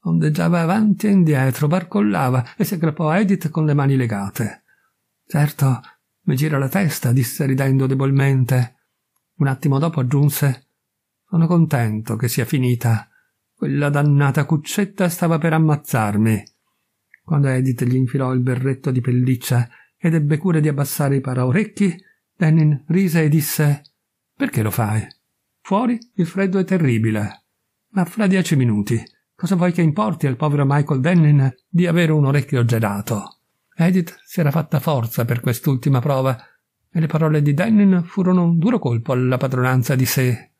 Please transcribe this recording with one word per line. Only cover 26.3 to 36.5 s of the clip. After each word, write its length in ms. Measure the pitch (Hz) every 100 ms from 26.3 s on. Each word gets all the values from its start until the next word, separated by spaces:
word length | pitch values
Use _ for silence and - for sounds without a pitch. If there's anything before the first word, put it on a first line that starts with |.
| 190 196 190
è 60 |
terribile." 800 | 185 190 139 113 110 110 104 - _ _ _ _ _
"Ma 140 | 202
fra 220 | 175 - 202
dieci 300 | 190 170 147
minuti, 440 | 123 104 101 113 - _ _ _
cosa 180 | 170
vuoi 160 | 185 180
che 120 | 170
importi 440 | 165 151 214 170 139
al 80 |
povero 300 | 123 151 147 135
Michael 340 | 143 147 135
Dennin 540 | 135 180 151 147 135 - _
di 180 | 170 175
avere 240 | 165 170
un 140 | 156
orecchio 400 | 139 143 - 131
gelato?" 760 | 117 117 107 101 101 107 - _ _ _ _ -
Edith 420 | 170 185 170 -
si 160 | _ -
era 100 | 151
fatta 300 | 151 165 151
forza 440 | - 143 113 -
per 140 | 117 120
quest'ultima 600 | 127 120 - 131 147 131
prova 360 | 135 135 131 123 -